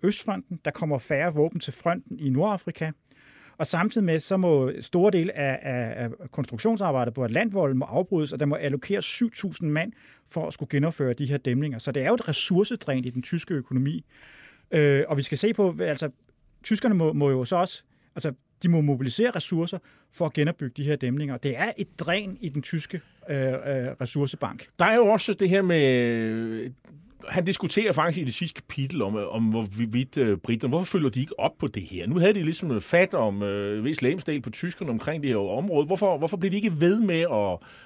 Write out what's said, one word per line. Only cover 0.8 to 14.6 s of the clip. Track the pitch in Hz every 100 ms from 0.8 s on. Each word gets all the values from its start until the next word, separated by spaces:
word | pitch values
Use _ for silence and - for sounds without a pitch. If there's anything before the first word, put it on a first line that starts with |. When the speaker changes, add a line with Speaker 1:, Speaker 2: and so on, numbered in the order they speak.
| 160 139
Speaker 1:
færre | - 139 170
våben | 151 156 165
til | -
fronten | - 170 175 - 175
i | 143
Nordafrika, | 127 196 196 - - 160 156 _ _ _ - - -
og | 156
samtidig | 165 208 226
med, | 190 156
så | - 190
må | 180 147 131 -
store | - 180 202
dele | 185 170 208
af, | 139 131
af, | - 123 117 117
af | 117 127 -
konstruktionsarbejdet | - 127 113 226 226 190 135 120
på | 131
Atlantvolden | 120 120 220 196 151 131
må |
afbrydes, | - 131 185 180 147
og | 127
der | 147
må |
allokeres | 156 147 139 - 202
syv | - - 233
tusind | - 190 151 160
mand | 151 190 - - _ _
for | 170 160
at |
skulle | - 147
genopføre | 143 151 - 135
de | 120 135
her | 143
dæmninger. | 156 143 151 117
Så | -
det | 139
er | 135
jo |
et | 233 -
ressourcedræn | 147 - 180 208 240 - 131
i | 123
den | 127
tyske | 123 170 -
økonomi. | 160 123 131 139 165 - _ - - - _